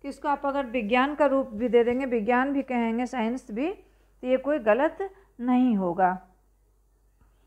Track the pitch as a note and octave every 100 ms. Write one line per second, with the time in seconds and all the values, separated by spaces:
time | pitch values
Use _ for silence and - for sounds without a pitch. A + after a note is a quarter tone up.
0 | C#4 C4 D4+ C#4 C#4 C#4 C4 B3 G#3 B3
1 | C4+ D4 C#4+ C4+ C4 G#3 A#3+ A#3 A#3 B3
2 | C4+ A#3+ G#3 B3 C4+ C#4 C4+ B3 A3+ A3+
3 | B3 B3 A3 C4 - G#3+ D#4 G#4 - _
4 | _ _ B3+ B3+ C4 D4+ G#3+ A3 D#4 D#4+
5 | G4 - _ - A#3+ B3 B3+ G#3 F#3 E3+
6 | F#3 F#3 - _ _ _ _ _ _ _
7 | _ _ _ _